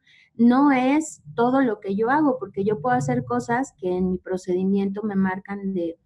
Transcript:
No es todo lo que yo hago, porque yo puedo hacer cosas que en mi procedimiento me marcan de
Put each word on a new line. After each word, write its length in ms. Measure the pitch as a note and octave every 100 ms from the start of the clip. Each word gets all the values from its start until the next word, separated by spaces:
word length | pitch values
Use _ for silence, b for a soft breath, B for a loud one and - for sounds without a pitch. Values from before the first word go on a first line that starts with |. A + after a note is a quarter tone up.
| b b b
No 380 | - A#3 B3+ D4
es 500 | C4 B3+ D4+ D#4 - - -
todo 240 | A#3+ C4+
lo 180 | B3+ G#3
que 160 | F#3+
yo 160 | G3 A3+
hago, 280 | D4 D4 B3+
porque 260 | G3 G3+
yo 160 | G3+ G#3+
puedo 160 | B3+ B3
hacer 280 | - B3
cosas 500 | B3 A#3+ A#3 A#3 C#4 -
que 180 | F3+ F3+
en 160 | F#3
mi 60 | F#3
procedimiento 840 | - F#3 F#3 F3+ F#3+ G3+ G3 G3
me 120 | A3
marcan 600 | G3 F#3+ F#3+ - G3+ G3
de 240 | F#3 E3+ E3